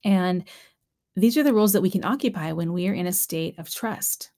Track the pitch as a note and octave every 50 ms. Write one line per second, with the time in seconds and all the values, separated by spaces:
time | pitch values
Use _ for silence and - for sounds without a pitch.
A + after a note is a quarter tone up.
0 | _ G#3 G3 F#3+ F3+ F#3 F3+ F3+ G3 - - - - _ _ _ _ _ _ _
1 | _ _ _ F#3+ F#3+ A#3 A#3 D4+ D4 C#4+ A#3+ G#3+ G#3+ G#3 F#3+ G3 - F#3 F#3 F#3
2 | - F#3 B3 C#4+ - A#3 G3 F3+ D#3 D#3+ D#3+ E3 E3+ E3 E3+ F3+ F3+ F#3+ G#3 -
3 | F3+ F3+ F#3+ - - - - D#3+ D#3+ D#3+ E3 - D#3+ - - - - A3+ - -
4 | - - - - - - _